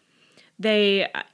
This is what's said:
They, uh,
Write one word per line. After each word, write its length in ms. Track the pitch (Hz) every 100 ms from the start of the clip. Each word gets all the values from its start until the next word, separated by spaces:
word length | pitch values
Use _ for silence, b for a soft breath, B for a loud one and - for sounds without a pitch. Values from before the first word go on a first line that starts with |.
| b b b b b b
They, 500 | 208 214 202 196 -
uh, 100 | - -